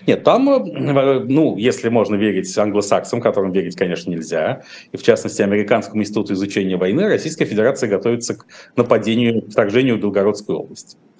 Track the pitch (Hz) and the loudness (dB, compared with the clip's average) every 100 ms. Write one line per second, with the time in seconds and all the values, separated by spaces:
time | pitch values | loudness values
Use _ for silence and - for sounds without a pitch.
0 | - 104 - 214 277 269 190 147 135 139 | 0 2 4 4 4 2 0 -4 0 2
1 | 135 131 113 139 160 95 120 - 117 117 | 2 2 2 2 2 2 0 0 0 2
2 | 104 101 107 95 92 - 104 101 98 95 | 2 2 0 0 -2 -2 0 0 0 0
3 | - - 110 101 95 92 82 - 90 85 | 0 -2 0 0 0 0 -2 -2 -2 -2
4 | 92 82 78 82 87 135 - - - 95 | -6 -6 -4 -2 -2 -4 -10 -20 -16 -2
5 | - 110 104 - 101 104 101 113 101 110 | 2 2 0 -2 0 0 2 0 -2 -4
6 | 101 113 101 95 101 104 95 90 92 131 | -4 -4 -4 -4 -4 -2 -2 0 0 0
7 | 208 139 156 156 151 107 113 135 113 98 | 0 0 -2 -4 -2 0 0 0 -2 0
8 | 117 120 - - - - - - 117 - | 0 -2 -4 -10 -14 -20 -6 -2 2 2
9 | 107 113 120 113 - - 104 117 131 107 | 2 0 2 0 -2 0 2 2 2 0
10 | 101 98 101 104 - 80 - - - - | 0 0 0 0 -4 -8 -8 -16 -20 -20
11 | _ _ | _ _